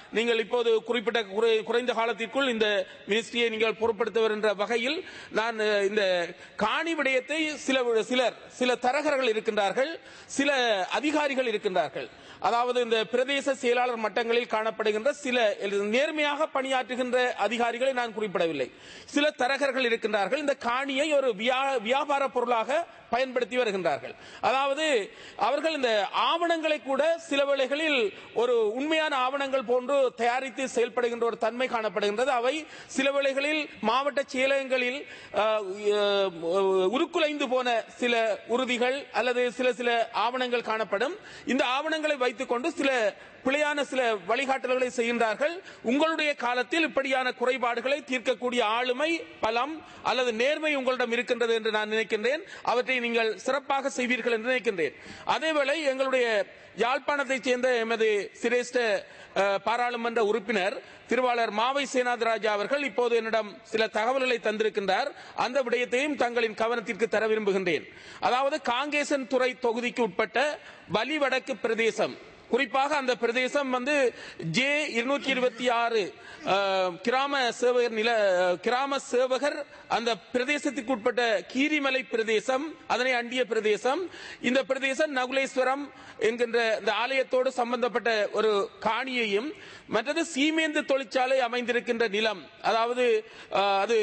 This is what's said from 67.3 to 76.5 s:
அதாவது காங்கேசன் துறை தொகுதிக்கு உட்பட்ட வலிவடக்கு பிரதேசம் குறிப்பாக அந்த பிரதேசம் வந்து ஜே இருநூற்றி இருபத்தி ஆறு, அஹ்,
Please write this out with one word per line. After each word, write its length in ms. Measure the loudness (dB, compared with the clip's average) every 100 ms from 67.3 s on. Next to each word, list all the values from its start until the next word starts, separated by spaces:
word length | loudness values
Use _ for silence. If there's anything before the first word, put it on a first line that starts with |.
| 2 2 0 2 -2 -4 -18 -18 -2
அதாவது 400 | 0 2 2 0
காங்கேசன் 640 | -2 -2 0 -2 0 -2 0
துறை 300 | 0 0 0
தொகுதிக்கு 380 | -2 0 -2 0
உட்பட்ட 580 | -2 0 -2 0 0 -2 -12 -20 -4
வலிவடக்கு 640 | -2 0 0 2 0 -2 -4
பிரதேசம் 720 | -2 2 0 2 -2 -4 -16 -18 -2
குறிப்பாக 480 | 0 2 2 2 0
அந்த 180 | 0
பிரதேசம் 560 | 0 0 0 0 0 0
வந்து 240 | -2 0 2 2 0 -16 -10 -2
ஜே 200 | 0 2 2 0
இருநூற்றி 420 | -2 0 0 0
இருபத்தி 380 | 0 0 0 0
ஆறு, 340 | 2 2 0 -2 -6 -20 -8
அஹ், 460 | 0